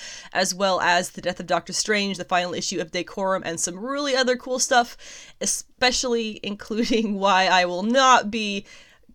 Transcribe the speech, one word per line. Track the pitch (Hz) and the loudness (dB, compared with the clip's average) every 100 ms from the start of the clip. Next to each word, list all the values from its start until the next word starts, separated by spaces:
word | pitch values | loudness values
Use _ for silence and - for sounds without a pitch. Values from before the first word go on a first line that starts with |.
| - - - | -12 -16 -6
as | - 190 | -2 -2
well | 180 196 185 | 0 0 2
as | 170 175 180 | 2 2 0
The | - | -6
Death | 170 180 | -8 -6
of | 175 | -2
Doctor | 170 180 | -2 -2
Strange, | 185 - 214 202 190 | -4 -2 0 -2 -6
the | |
final | 180 180 180 | -2 0 0
issue | 175 - 175 | -4 -4 -4
of | 165 | -4
Decorum, | 180 175 - 190 190 - | -6 -6 -4 -2 -2 -2
and | 165 | -4
some | - 180 | -6 -6
really | 240 277 294 254 | -6 -4 0 2
other | 254 247 | 2 0
cool | 262 254 | -4 -4
stuff, | - 247 247 - - - - - | 2 2 2 -4 -18 -20 -20 -6
especially | 196 - - _ 247 247 262 233 220 214 | -4 -4 -8 _ 0 0 0 -2 -2 -8
including | - 202 - 214 240 226 220 202 | -10 -10 -6 -2 0 0 0 0
<laughs> | |
why | 196 185 190 | 4 4 4
I | 185 180 | 4 2
will | 175 | 0
not | 208 262 262 247 202 | 0 4 6 6 4
be | 226 208 202 - - - _ _ | -4 -4 -6 -8 -18 -20 _ _